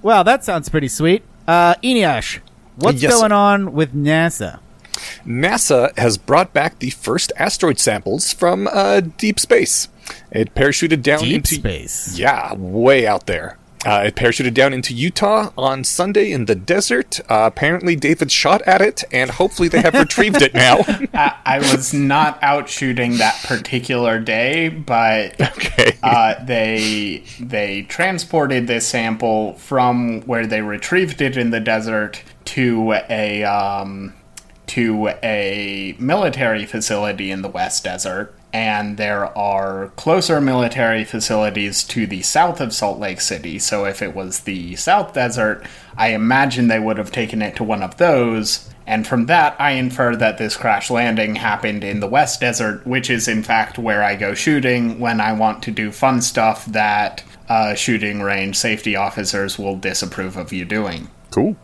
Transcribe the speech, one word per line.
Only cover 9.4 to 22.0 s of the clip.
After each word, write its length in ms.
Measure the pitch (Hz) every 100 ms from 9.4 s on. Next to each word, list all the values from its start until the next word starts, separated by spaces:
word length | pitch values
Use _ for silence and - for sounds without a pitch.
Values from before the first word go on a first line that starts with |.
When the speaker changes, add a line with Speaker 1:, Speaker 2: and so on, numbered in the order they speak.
| - 240 - - - - - - -
Speaker 2:
It 220 | - 110 -
parachuted 460 | 139 139 165 156
down 180 | 135 151
Speaker 1:
Deep 160 | 117 147
Speaker 2:
into 180 | - 147
Speaker 1:
space? 600 | 110 78 - - - 87
Speaker 2:
Yeah, 360 | 117 135 - 101
way 520 | 92 101 127 135 110
out 180 | 98 -
there. 320 | 87 82 - _ - 107
Uh, 180 | 104 104
it 100 | -
parachuted 380 | 120 117 127
down 180 | 117 135
into 200 | 131 127
Utah 580 | 117 160 - 202 220 214 -
on 260 | 135 135
Sunday 480 | - - 185 208 208
in 140 | 147 110
the 100 | 98
desert. 640 | 98 185 - 247 - - -
Uh, 140 | 110 110
apparently, 440 | - 147 175 180 160
David 340 | 147 165 143
shot 300 | - 143 202
at 200 | - 190
it, 220 | 202 - -
and 180 | 127 127
hopefully 380 | - 190 - 170
they 140 | -
have 120 | 175
retrieved 480 | 254 - - 214 285
it 120 | -
now. 240 | 123 127 131
<laughs> 340 | - 208 -
Speaker 3:
I, 220 | - 143 - -
I 140 | 135
was 340 | 143 131 131
not 460 | 147